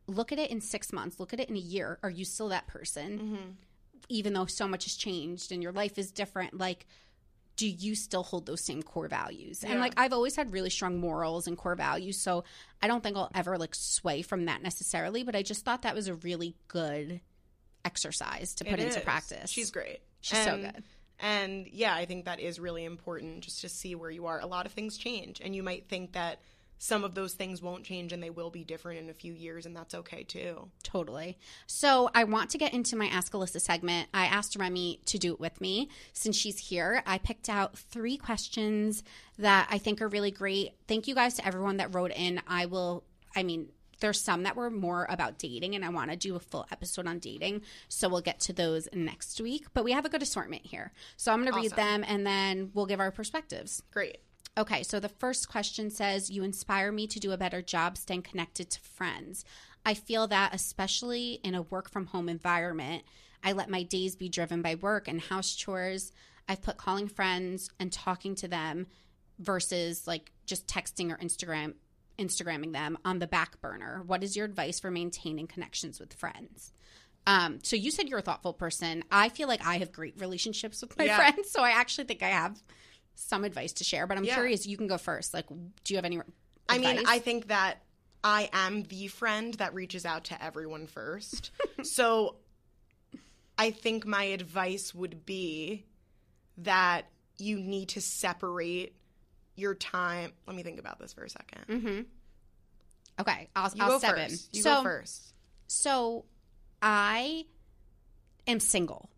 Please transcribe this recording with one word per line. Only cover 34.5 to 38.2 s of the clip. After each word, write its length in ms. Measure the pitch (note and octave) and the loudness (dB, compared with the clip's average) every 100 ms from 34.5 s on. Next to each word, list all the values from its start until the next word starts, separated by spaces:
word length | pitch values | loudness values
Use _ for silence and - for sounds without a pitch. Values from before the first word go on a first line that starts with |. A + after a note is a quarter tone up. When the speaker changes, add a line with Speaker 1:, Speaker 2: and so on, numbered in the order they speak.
| G3+ | 0
Speaker 1:
Remy 440 | F#3 F3+ F3 - | 0 0 -2 -2
to 140 | - G3+ | -2 0
do 160 | F3 | 0
it 60 | - | 0
with 200 | E3 - | -4 -4
me 300 | F#3+ G3 C#4+ - - | 0 0 0 -6 -12
since 220 | - A3 G3+ | -4 0 2
she's 220 | G#3 G3 | 0 -2
here. 440 | - F3 E3+ B3 | -2 0 2 2
I 140 | - F#3+ | 2 0
picked 320 | - G#3+ - | 0 -4 -2
out 260 | G3+ G3 - | 2 0 -2
three 400 | - A#3+ A3+ | -12 -4 -2
questions 840 | C#4 | -2